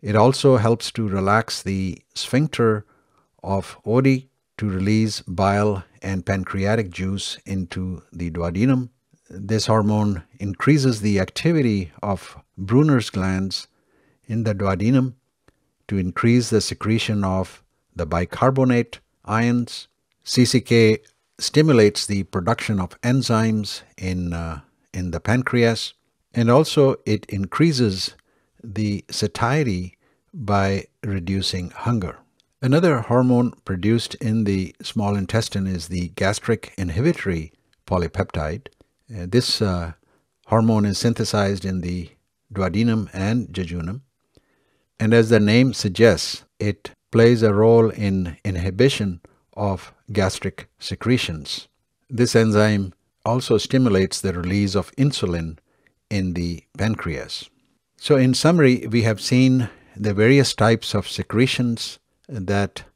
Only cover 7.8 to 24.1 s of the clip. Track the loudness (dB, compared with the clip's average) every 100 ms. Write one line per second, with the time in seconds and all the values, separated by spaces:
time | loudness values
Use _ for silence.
7.8 | -8 -10 _ -10 -8 -4 -4 0 0 0
8.8 | -2 _ _ _ _ -16 -4 -2 2 2
9.8 | 2 0 0 -4 -8 _ -10 -4 2 4
10.8 | 4 0 0 0 -2 -2 0 2 2 0
11.8 | -4 -8 -6 -6 -8 -20 _ -14 2 4
12.8 | 4 2 0 -4 -2 -2 -4 -6 -12 _
13.8 | _ _ _ _ _ -4 -2 -2 0 0
14.8 | 2 2 2 -6 _ _ _ _ _ _
15.8 | -6 -4 -4 0 2 2 2 0 -2 -6
16.8 | -2 -2 0 -2 -2 -2 -4 -10 _ _
17.8 | _ -10 -4 -4 -4 0 0 2 2 2
18.8 | 0 -8 _ _ -6 -2 0 0 -2 -10
19.8 | -16 _ _ _ -6 2 4 4 2 4
20.8 | 6 4 _ _ _ _ 0 2 4 6
21.8 | 6 4 -4 -4 -4 -6 -2 -4 -2 -4
22.8 | -4 -6 0 0 2 0 2 -2 -4 -10
23.8 | -18 -10 -6